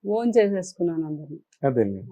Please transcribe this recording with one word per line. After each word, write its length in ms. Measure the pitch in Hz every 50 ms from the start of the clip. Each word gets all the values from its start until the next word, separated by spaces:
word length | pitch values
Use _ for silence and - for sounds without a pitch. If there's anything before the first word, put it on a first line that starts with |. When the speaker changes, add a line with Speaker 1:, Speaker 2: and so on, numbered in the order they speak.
| -
Speaker 1:
ఓన్ 280 | 202 208 226 240 240 220
చేసేసుకున్నాను 680 | 233 208 202 202 190 175 - - - 175 170 165 160 160
అందరినీ. 340 | 156 151 147 151 143 156 - _ _ _ _ -
Speaker 2:
అదేలే. 400 | 139 123 123 107 101 98 95 117 117